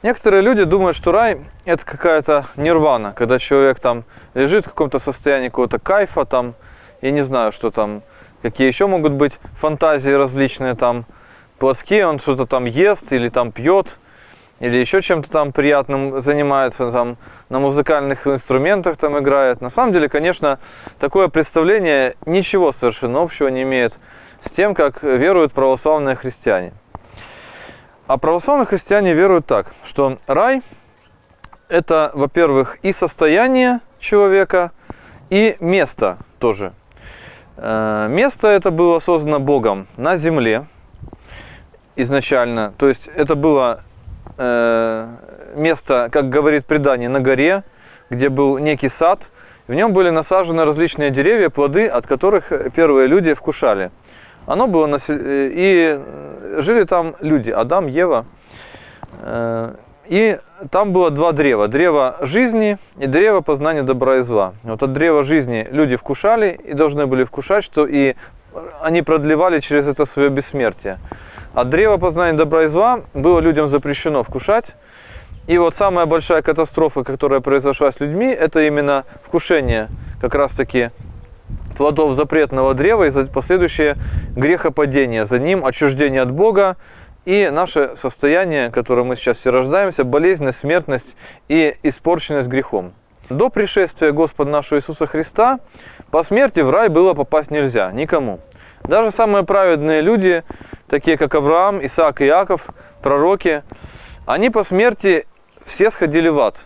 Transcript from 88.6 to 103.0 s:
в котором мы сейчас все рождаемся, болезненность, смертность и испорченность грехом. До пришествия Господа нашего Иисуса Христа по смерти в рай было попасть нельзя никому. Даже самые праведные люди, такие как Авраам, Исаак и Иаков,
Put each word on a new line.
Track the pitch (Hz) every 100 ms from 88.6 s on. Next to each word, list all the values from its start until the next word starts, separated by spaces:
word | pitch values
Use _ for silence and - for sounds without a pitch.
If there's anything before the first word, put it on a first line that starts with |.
| 120
в |
котором | 120 120 123 123
мы | 123
сейчас | - 117
все | 131
рождаемся, | 127 131 170 196 170
болезненность, | 127 139 175 185 139 127
смертность | 139 175 156 131 - - - - _
и | 156 156 -
испорченность | 151 131 - 170 - 147 123
грехом. | 131 139 107 90 - _ _ -
До | 131 247
пришествия | - 202 - 175 - 156
Господа | 147 160 - 143
нашего | 147 143 147
Иисуса | 139 156 156
Христа | 151 160 - 233 262 - - - - -
по | 156
смерти | 165 208 269 175
в | 139
рай | 160 220
было | 160 185
попасть | 151 139 156 143
нельзя | 151 139 117 92
никому. | 104 156 165 127 90 - - - -
Даже | - 180 226
самые | - 226 202
праведные | 185 196 190 160 151 156
люди, | 160 226 185 175 - - - - _
такие | 143 160 156
как | 147
Авраам, | 156 143 165 190 202
Исаак | 139 - 160 -
и |
Иаков, | 139 165 190 180 - - - -